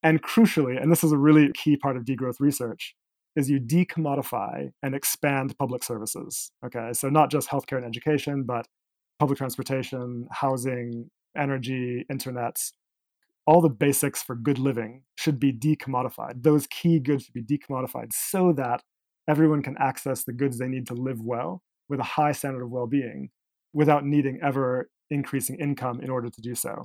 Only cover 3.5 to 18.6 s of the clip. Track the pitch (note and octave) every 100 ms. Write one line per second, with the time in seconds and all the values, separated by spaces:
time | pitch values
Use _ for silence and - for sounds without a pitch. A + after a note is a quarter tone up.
3.5 | C#3 A#2 E3 F3+ E3 D#3 C#3 - A#2 G2+
4.5 | C3+ C#3 _ C3+ C3+ - - D3 C#3 C3+
5.5 | - C3 B2 - A2+ A2 - - - -
6.5 | _ B2+ B2 A#2 A#2+ C3+ D3 C#3+ D3 -
7.5 | C#3 - C3+ A#2+ A#2+ D#3 D3 C#3+ C#3 B2+
8.5 | A#2+ - _ _ _ _ _ C#3+ C#3 C3
9.5 | - - C3+ B2 C3 B2 A#2+ A#2+ - C#3
10.5 | C3 B2+ B2 A#2+ A#2 A#2 _ _ - C#3+
11.5 | C3+ B2 C3 B2 B2 - C3+ C3+ B2 A#2+
12.5 | - - _ _ _ _ _ _ _ -
13.5 | E3 E3 A2 C#3+ C#3 C#3+ - - A#2+ A2+
14.5 | C3 C3+ A#2+ A2 B2+ _ - - C#3 C#3+
15.5 | A#2 D3 D3+ - B2+ B2+ - A2+ B2+ C3+
16.5 | D3 C#3+ - E3+ E3 C3 C#3 - A#2+ A2+
17.5 | C#3+ - C3+ B2+ B2+ A#2 - - F#3+ F3+
18.5 | C#3+